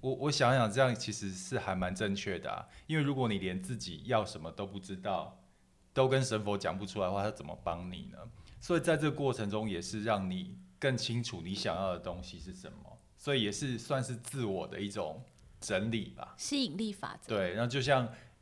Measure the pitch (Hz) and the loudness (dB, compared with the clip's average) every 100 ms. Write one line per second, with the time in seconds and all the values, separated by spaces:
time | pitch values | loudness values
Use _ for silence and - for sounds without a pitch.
0 | 131 135 143 147 123 131 113 104 131 113 | -2 2 4 8 8 8 6 6 6 4
1 | - 104 98 92 - 120 101 92 90 95 | -2 -4 -4 -6 -4 -2 0 0 0 0
2 | 107 98 - 87 - 50 - - - 156 | 0 0 -2 -4 -4 -6 -8 -12 -2 2
3 | 139 135 123 101 92 92 92 120 - 80 | 4 4 2 2 0 -2 -4 -6 -6 -8
4 | 107 117 98 - 80 80 98 95 92 92 | 2 2 2 -4 -8 -6 -8 -8 -10 -6
5 | 104 92 73 - - _ _ _ _ - | -2 -2 -2 -12 -20 _ _ _ _ 2
6 | 131 135 127 110 104 101 92 95 98 104 | 4 4 2 0 0 0 0 -2 -4 0
7 | 92 98 101 107 73 80 - 85 90 90 | 0 0 -2 -4 -10 -8 -4 -4 -6 -10
8 | - 69 110 - - - - 170 165 156 | -12 -14 -16 -16 -20 -10 0 2 4 4
9 | 151 147 139 120 104 107 110 87 90 107 | 2 2 0 0 0 -2 -2 -2 -4 -2
10 | 107 104 95 92 92 - - - 139 123 | 2 2 0 -4 -6 -10 -16 -2 0 0
11 | - 117 117 90 82 95 - 85 95 87 | 0 -2 -2 -4 -4 -2 0 0 0 -2
12 | 92 90 - 87 92 - - - - - | -4 -8 -8 -12 -12 -12 -14 -16 -18 -20
13 | - - - 139 104 101 139 117 - 135 | -20 -8 0 2 2 0 -2 -4 -2 -2
14 | 131 117 - 139 113 95 - - 101 101 | -2 -6 -6 -2 -2 -2 -4 -4 -4 -2
15 | 80 82 127 - - - - 95 110 113 | -4 -6 -14 -20 -20 -12 0 0 2 0
16 | 95 - - - - 285 240 165 220 196 | -2 -8 -14 -10 -2 0 0 0 -4 -4
17 | - - - 107 90 98 120 135 127 135 | -8 -10 -2 0 2 2 0 2 6 6
18 | 120 - - - | 4 -4 -18 -20